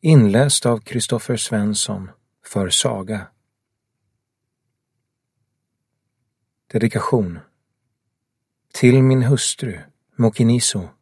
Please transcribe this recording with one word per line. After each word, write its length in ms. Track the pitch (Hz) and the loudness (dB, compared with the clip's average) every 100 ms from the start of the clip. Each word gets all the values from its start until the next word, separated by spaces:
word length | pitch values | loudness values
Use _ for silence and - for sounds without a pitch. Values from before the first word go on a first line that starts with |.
Inläst 640 | 165 156 104 107 139 - 123 | 8 6 6 2 2 0 -2
av 120 | 117 | -4
Kristoffer 580 | - 123 - 117 - 120 | -4 -6 -4 -6 -4 -6
Svensson 720 | - 107 104 104 - 98 92 - _ _ | -4 -2 -2 -4 -6 -8 -12 -20 _ _
för 240 | - 101 95 | -10 -6 -2
Saga. 580 | - - 107 95 107 95 _ _ _ _ _ _ _ _ _ _ _ _ _ _ _ _ _ _ _ _ _ _ _ _ _ _ _ _ _ _ _ _ _ _ | -2 -2 -4 -8 -10 -10 _ _ _ _ _ _ _ _ _ _ _ _ _ _ _ _ _ _ _ _ _ _ _ _ _ _ _ _ _ _ _ _ _ _
Dedikation. 680 | 113 113 - - 127 92 82 - _ _ _ _ _ _ _ _ _ _ _ _ | -4 -2 -2 -2 -2 -2 -8 -18 _ _ _ _ _ _ _ _ _ _ _ _
Till 300 | - 123 131 | 2 4 6
min 200 | 131 131 | 4 2
hustru, 560 | 123 135 - - 123 90 - _ _ - | 2 0 -2 -6 -10 -10 -16 _ _ -2
Mokiniso. 720 | 113 - 117 120 - 104 87 _ | -2 2 2 2 0 -4 -8 _